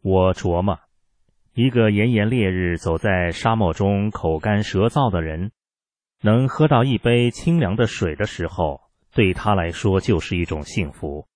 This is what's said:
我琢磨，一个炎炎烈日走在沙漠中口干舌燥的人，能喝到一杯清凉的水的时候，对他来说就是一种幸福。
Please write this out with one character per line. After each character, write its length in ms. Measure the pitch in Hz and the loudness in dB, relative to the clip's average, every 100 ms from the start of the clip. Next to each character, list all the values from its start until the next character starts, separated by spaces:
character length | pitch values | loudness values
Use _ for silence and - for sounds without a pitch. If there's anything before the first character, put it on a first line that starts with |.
我 340 | 98 92 92 | 2 2 2
琢 280 | 90 92 87 | 2 -2 0
磨， 180 | 98 87 _ _ _ _ _ _ _ | -2 -4 _ _ _ _ _ _ _
一 160 | - 127 | -2 0
个 220 | 120 110 | 4 2
炎 200 | 101 113 | 2 2
炎 200 | 113 104 | 2 0
烈 200 | 123 98 | 0 0
日 280 | 92 90 85 | 0 -2 -2
走 180 | - 80 | -2 -2
在 340 | 107 92 87 | 0 0 -2
沙 240 | 80 113 | -2 -2
漠 200 | 113 95 | 2 0
中 360 | 80 101 101 104 | 0 0 0 -2
口 280 | - 85 80 | -4 -4 -2
干 240 | 104 104 | 0 0
舌 260 | 107 95 113 | 0 0 0
燥 220 | 147 127 | 2 0
的 100 | 90 | 0
人， 320 | 80 80 98 _ _ _ _ _ _ _ | -4 -6 -8 _ _ _ _ _ _ _
能 260 | 107 113 131 | 2 2 2
喝 200 | - 156 | 2 4
到 160 | 131 | 4
一 120 | 131 113 | 2 0
杯 340 | 117 120 120 | 2 2 2
清 300 | - - 165 | 0 0 0
凉 160 | 107 110 | 0 0
的 100 | 113 | -2
水 300 | - 92 76 | 0 -4 -2
的 80 | |
时 220 | 107 - 85 | -6 -6 -8
候， 340 | - 80 69 _ _ _ | -2 -4 -4 _ _ _
对 220 | - 101 | 0 2
他 200 | 90 107 | 2 0
来 180 | 98 85 | 0 -2
说 280 | 85 104 95 | -2 0 0
就 200 | - 90 | 2 0
是 180 | - 87 | 0 -4
一 80 | 85 | -4
种 180 | 78 | -6
幸 260 | 76 - 78 | -6 -6 -6
福。 380 | - 78 73 - | -8 -10 -10 -14